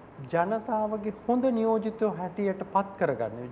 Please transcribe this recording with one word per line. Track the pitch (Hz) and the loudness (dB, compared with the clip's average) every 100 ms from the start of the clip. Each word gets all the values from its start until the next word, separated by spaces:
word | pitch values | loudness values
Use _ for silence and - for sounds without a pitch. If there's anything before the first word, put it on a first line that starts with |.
| - - 135 | -20 -16 -2
ජනතාවගේ | 165 180 220 220 220 214 214 208 208 | 0 2 0 -2 -2 0 -2 -4 -4
හොඳ | - 247 | 0 2
නියෝජිතයෝ | 262 226 226 220 220 220 214 | 4 4 4 2 0 0 0
හැටියට | 170 180 175 196 190 - | 0 -4 -2 0 0 0
පත් | 196 196 - | 0 0 0
කරගන්නේ? | 165 120 113 117 123 | 0 2 -2 -4 -8